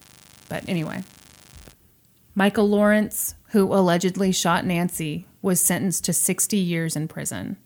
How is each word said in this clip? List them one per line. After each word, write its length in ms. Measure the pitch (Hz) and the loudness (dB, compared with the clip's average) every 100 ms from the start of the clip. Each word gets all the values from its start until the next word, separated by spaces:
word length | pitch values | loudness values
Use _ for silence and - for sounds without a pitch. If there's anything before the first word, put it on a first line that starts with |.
| - - - - - | -20 -20 -20 -20 -12
But 160 | - - | -10 -4
anyway. 340 | 175 156 - - - - - - - - - _ _ _ _ _ | -4 -4 -8 -12 -18 -20 -20 -20 -20 -20 -20 _ _ _ _ _
Michael 340 | 196 196 214 208 | 0 2 2 2
Lawrence, 680 | 208 208 214 208 - - - _ | 4 4 4 0 -4 -8 -10 _
who 240 | 208 190 | 2 4
allegedly 580 | 190 180 175 185 185 190 | 4 4 4 0 0 0
shot 340 | 175 175 170 180 | 2 0 0 0
Nancy, 600 | 170 175 - 160 165 - _ | 0 -2 -4 -6 -8 -10 _
was 200 | 196 180 | -2 0
sentenced 420 | - 175 185 - - | 2 0 -2 -2 -2
to 80 | |
sixty 440 | 165 - 180 - 202 | -2 -2 -2 -2 0
years 380 | 175 165 165 156 | 0 -2 -2 -4
in 120 | 156 | -6
prison. 500 | 156 147 98 - 190 | -8 -8 -8 -8 -10